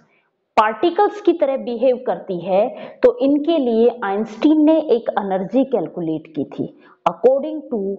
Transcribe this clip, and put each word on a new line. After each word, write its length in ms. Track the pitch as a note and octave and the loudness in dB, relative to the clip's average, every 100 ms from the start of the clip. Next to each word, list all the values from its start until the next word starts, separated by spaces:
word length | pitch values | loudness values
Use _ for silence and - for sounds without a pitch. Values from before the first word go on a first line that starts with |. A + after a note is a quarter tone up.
| _ _ _ _ _ - | _ _ _ _ _ 2
particles 640 | G#3+ A3 F4 E4+ G#4 G#4 | 2 2 0 2 0 0
की 100 | - | -2
तरह 240 | E4 C#4 C4+ | 0 0 -2
behave 380 | G#3+ A#3+ B3+ B3 - | -6 -2 0 0 -2
करती 320 | F3 - F3+ E3 | -6 -6 -8 -2
है 220 | F#3+ - - - - | 0 0 -4 -18 0
तो 140 | B3 A#3 | 2 2
इनके 320 | C#4 D4 D4 E4 | 2 0 0 0
लिए 300 | B3 A3+ A#3 - | 2 2 2 2
आइंस्टीन 560 | G3+ G3 A3+ - D4+ D#4 | -4 -4 -6 0 2 4
ने 100 | D4+ D#4+ D#4 | 4 4 2
एक 140 | A#3 - - | 0 0 -2
energy 460 | G3 F#3+ F#3 A#3+ C4+ | 0 -2 0 0 0
calculate 540 | A3+ D#3+ - D#3+ D#3 D#3 - | 0 -2 -6 -6 -6 -6 -8
की 80 | |
थी। 220 | C3 - A#2 - - _ - | -6 -6 -10 -12 -20 _ -4
According 540 | - B3 C#4 D4+ D#4 - | 2 2 2 -2 -10 -8
to 60 | A3+ G3 | -6 -6